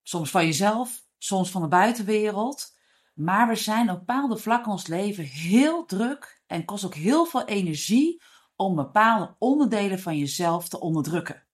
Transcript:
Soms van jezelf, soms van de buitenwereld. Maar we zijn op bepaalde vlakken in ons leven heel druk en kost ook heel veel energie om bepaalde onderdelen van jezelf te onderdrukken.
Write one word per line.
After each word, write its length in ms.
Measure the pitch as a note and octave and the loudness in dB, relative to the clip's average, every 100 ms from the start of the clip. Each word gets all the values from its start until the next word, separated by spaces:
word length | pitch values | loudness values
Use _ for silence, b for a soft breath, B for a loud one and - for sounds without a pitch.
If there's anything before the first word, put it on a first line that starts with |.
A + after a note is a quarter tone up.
Soms 300 | - F3 D3 | -6 -6 0
van 140 | F#3 | 2
jezelf, 600 | E3 D3 G3+ A3 A#3+ - _ _ | 2 2 2 2 -4 -10 _ _
soms 340 | - G3 F#3 | -4 -2 -2
van 100 | F#3 | -2
de 60 | D#3+ | 2
buitenwereld. 1080 | F3+ G#3+ A#3+ G3+ G#3+ G#3+ G3+ A#3 C#4+ - _ _ _ _ | 4 4 2 0 0 0 0 -4 -6 -14 _ _ _ _
Maar 340 | - D#3+ G3 A#3 | -6 0 4 4
we 80 | |
zijn 360 | A3 - G#3+ A#3 | 2 0 0 0
op 60 | F3+ | -2
bepaalde 400 | - B3+ C#4 A3 | -2 -2 -2 -4
vlakken 280 | A3 A#3+ | 0 -2
in 60 | A3 | 0
ons 160 | F#3 - | -6 -4
leven 360 | E3+ G3+ G3+ | -4 -4 -4
heel 600 | C#3+ C#3 E3+ A3 D4 E4+ | -10 -8 4 6 6 2
druk 560 | - F#3 A#3+ C#4+ - _ _ | -4 -2 -2 -4 -12 _ _
en 180 | F3 | -8
kost 200 | E3 G3+ | -6 -8
ook 100 | F#3+ | -8
heel 300 | D3+ F3+ D4+ | -2 2 2
veel 200 | E4 B3+ | 2 -2
energie 760 | A#3 G3+ F3 D3+ - A#3 D#4+ E4+ b b b | -2 -2 -2 -4 2 2 2 -2 b b b
om 200 | - G3 | -4 -2
bepaalde 600 | E3 C3+ D#3 A3 A3 E3+ _ | 0 0 2 4 2 -2 _
onderdelen 600 | A#3+ C#4+ B3+ G#3+ G3+ F#3+ | 0 2 2 2 0 -2
van 180 | F3 D#3 | -2 -2
jezelf 520 | C#3+ - E3+ E3+ E3+ | -2 0 0 0 -4
te 100 | - | -6
onderdrukken. 640 | E3 D#3+ C#3 E3+ D#3+ - _ | -2 -2 0 -4 -4 -14 _